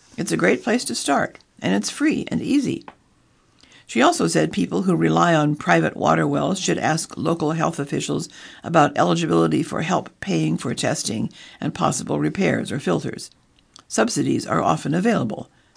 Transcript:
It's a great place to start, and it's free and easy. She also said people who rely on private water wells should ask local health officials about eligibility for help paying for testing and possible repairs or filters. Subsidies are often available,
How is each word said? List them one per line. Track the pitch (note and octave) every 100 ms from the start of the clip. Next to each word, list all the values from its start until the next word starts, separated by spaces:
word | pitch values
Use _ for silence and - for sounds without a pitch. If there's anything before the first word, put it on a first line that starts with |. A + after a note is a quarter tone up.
| _ -
It's | -
a | E3
great | F3 B3
place | A#3+ A#3+
to | -
start, | A#3+ - C4 - - _ _
and | -
it's | G3 -
free | - D4+ G3 -
and | -
easy. | - C#4+ F#3+ - - - _ _ _ _ _ _ - - -
She | A3+
also | D4+ E4+ E3
said | E3 D#3+
people | G3 F3 F3+
who | F#3+
rely | E3 E3 D#3+ E3+
on | D#3+ D3+ D3+
private | - E3+ D#3+ -
water | - D#3+ D3+
wells | C#3+ C#3+ F#3+
should | - -
ask | C3 D#3+ - -
local | D3+ E3+ D3+
health | D#3+ D#3 D#3+
officials | C#3+ D3 - C3+ - - - -
about | - E3 C#3+ -
eligibility | F3 E3+ D#3+ E3 E3 D3+
for | - -
help | D#3+ F3 - _
paying | G3 D#3+ D#3 F3
for | -
testing | - A#2 D3+ - A2 - - - -
and | D3
possible | D#3 E3 - - D3
repairs | D3+ F#3+ F3 A#2+ -
or | C#3+
filters. | F#3+ E3 - - - _ _ _ _ - -
Subsidies | - A3+ D3 C3+ - -
are | -
often | - D#3+ C3+
available, | E3 A#3 F#3 - - - _ _